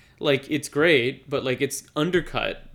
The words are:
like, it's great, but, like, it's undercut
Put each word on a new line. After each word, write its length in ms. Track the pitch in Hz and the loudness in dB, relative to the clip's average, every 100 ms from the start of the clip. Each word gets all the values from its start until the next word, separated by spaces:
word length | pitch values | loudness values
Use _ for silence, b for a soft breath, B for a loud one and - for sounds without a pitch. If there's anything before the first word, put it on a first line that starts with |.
| b - | b -4
like, 280 | - 135 - | 0 0 0
it's 200 | 151 - | -6 -2
great, 600 | 143 170 143 123 131 - | 2 4 4 2 -4 -6
but, 140 | 139 | -4
like, 180 | 131 123 | -2 -2
it's 220 | 139 - - 151 | -2 -4 -8 -4
undercut 720 | 170 175 - 120 101 - - | 0 0 -2 -4 -4 -6 -12